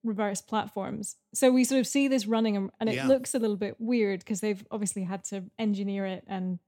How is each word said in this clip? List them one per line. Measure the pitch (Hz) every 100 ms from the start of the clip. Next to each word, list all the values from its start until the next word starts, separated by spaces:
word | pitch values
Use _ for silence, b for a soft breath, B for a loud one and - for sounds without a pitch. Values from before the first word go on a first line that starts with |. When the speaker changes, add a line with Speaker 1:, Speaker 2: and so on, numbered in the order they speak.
Speaker 1:
reverse | 226 208 208 196
platforms. | - 220 208 - 190 - 202 - _
So | - 262
we | 254
sort | 247 269
of | 233
see | 277 277
this | 262
running | 208 226 226 202
and, | 196 _
and | 226
it |
Speaker 2:
Yeah. | 240 262
Speaker 1:
looks | 269 254
a | 269
little | 220 202
bit | 202 -
weird | 226 247 208 190
'cause | - 196
they've | 214 196 -
obviously | 214 202 202
had | 180 190
to | - 196 185 -
engineer | 214 202 202 196 196
it | 185 -
and | 190 185 180